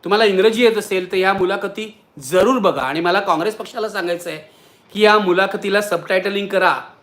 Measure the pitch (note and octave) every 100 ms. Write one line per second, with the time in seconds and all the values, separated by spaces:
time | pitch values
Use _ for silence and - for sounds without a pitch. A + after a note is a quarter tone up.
0 | F3 G#3 A3 F#3+ G#3+ A3 A#3+ A3 G3+ F#3
1 | F3+ F#3+ F#3+ G3 F3+ G3 G3+ - G#3+ -
2 | _ - C3 F3+ G#3 C4 F#3+ D3 C3 D3+
3 | F3 F#3+ G3 D#3+ F#3 G#3+ - A#3+ G#3+ G3
4 | F3 F3 F3 D#3 D#3 _ _ _ _ G3
5 | G#3 G#3+ G3 F3+ F#3+ G3+ G3+ G3+ G#3 F3
6 | - F#3+ G3 G3+ G3 F#3+ F#3 - - -